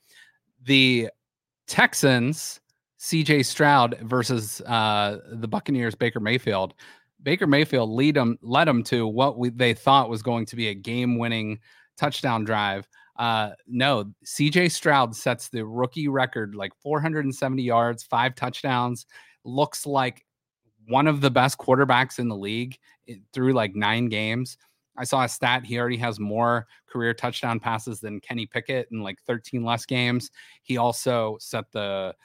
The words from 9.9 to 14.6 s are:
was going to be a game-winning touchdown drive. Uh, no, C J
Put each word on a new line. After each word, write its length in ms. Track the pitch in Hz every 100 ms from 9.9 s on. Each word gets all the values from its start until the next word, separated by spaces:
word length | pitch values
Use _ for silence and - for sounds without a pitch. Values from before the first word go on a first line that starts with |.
| 139 117
was 140 | 113
going 240 | 117 117 110
to 100 | 117
be 120 | 110
a 60 |
game-winning 840 | 101 107 120 123 117 117 113 107 110 _ _ _ -
touchdown 460 | 151 - 135 113
drive. 440 | 107 107 101 98 - _ _ -
Uh, 340 | 117 110 107 92 -
no, 460 | 120 135 123 101 -
C 260 | - - 147
J 180 | 175